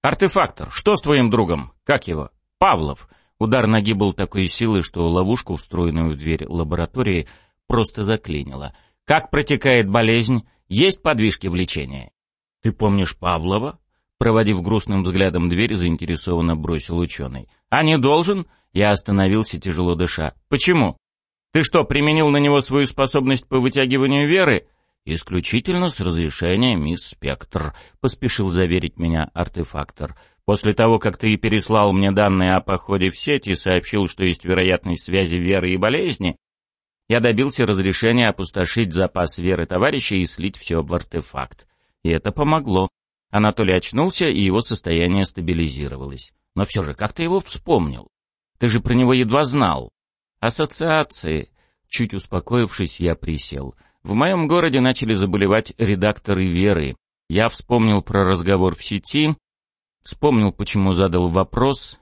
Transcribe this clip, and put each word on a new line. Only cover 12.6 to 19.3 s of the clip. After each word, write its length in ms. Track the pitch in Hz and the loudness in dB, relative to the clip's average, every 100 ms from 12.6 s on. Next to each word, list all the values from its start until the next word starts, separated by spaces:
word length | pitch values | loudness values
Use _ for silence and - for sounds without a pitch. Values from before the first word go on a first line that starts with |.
«Ты 100 | 113 | -4
помнишь 460 | - 107 101 90 - | 0 2 2 0 -2
Павлова?» 640 | 90 87 85 101 131 - _ _ _ _ | -2 -2 0 -2 -4 -10 _ _ _ _
Проводив 420 | 117 110 104 98 | 2 4 4 0
грустным 400 | 87 107 - 98 | 0 0 0 -2
взглядом 480 | 92 92 95 85 85 | 0 2 2 2 0
дверь, 240 | 87 113 | 0 0
заинтересованно 800 | 104 87 82 85 82 - 87 85 80 | 0 0 -2 -4 -6 -2 0 0 -2
бросил 440 | 78 80 - 85 | -2 -6 -4 -4
ученый. 500 | 87 - 69 64 - _ _ | -4 -6 -10 -12 -18 _ _
«А 100 | 127 | 0
не 160 | 156 160 | 2 2
должен?» 480 | 131 151 170 202 170 _ _ | 4 2 2 -2 -6 _ _
Я 200 | 92 104 | 0 2
остановился, 680 | 101 - 98 95 | 2 0 2 4